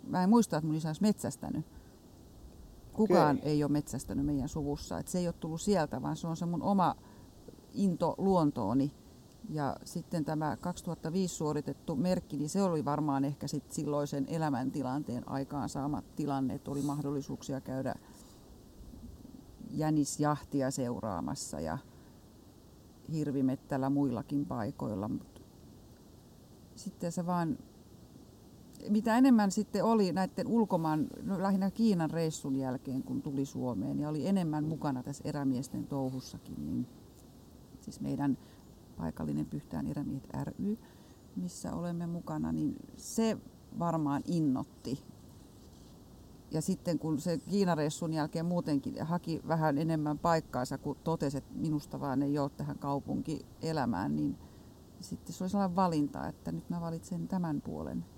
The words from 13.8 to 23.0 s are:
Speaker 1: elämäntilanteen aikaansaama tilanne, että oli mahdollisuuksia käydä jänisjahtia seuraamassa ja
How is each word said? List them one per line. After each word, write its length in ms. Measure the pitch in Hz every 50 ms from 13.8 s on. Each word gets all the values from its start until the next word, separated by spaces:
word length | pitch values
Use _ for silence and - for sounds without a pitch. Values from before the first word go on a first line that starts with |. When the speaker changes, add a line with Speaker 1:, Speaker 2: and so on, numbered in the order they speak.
| 151 151 147 147 143 147 - 143 135 -
Speaker 1:
elämäntilanteen 1000 | 160 165 160 151 139 - 131 135 - - 127 127 127 143 156 - 117 123 - -
aikaansaama 720 | - 135 139 - - 143 110 - - - 135 143 147 - - - -
tilanne, 380 | - 151 143 139 135 135 127 117
että 160 | - - -
oli 120 | 139 143
mahdollisuuksia 800 | 139 147 143 147 147 139 147 139 139 - 139 - - - 139 135
käydä 340 | - - 131 131 135 127 - - - - - - - - - - - - - - - - - - - - - - - - - - - - - - - - - - - -
jänisjahtia 1000 | - 143 156 156 156 151 143 - - - 151 147 151 139 - - - 143 131 131
seuraamassa 880 | 139 - 131 120 123 - - 113 95 82 - 73 - - - - - 71
ja 180 | 80 78 80 139 - - - - - - - - - - - - - - - - - - - - - - - -